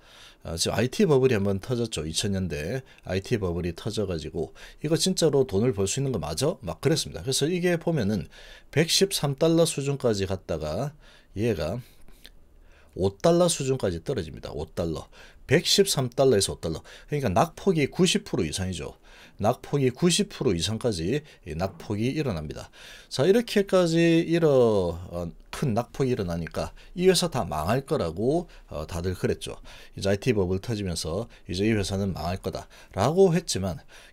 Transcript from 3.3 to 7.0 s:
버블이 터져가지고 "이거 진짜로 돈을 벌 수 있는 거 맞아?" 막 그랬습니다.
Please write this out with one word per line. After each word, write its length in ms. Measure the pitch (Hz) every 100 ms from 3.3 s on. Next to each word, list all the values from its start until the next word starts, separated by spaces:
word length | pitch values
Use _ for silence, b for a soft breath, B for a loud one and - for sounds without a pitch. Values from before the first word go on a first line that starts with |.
| 117
버블이 340 | 92 85 87 82
터져가지고 800 | 113 110 95 85 76 87 76 B B B
"이거 140 | 151 160
진짜로 500 | 190 180 160 139 131
돈을 260 | 95 123
벌 140 | 101 98
수 120 | -
있는 120 | 139
거 80 | 113
맞아?" 360 | 73 80 139 196
막 200 | 85 -
그랬습니다. 400 | 139 156